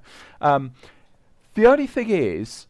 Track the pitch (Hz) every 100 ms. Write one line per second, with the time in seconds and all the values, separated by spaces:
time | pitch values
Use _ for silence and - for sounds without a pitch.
0 | - - - - 147 139 135 127 - _
1 | _ _ _ _ _ - 226 285 277 -
2 | 226 190 113 82 110 - -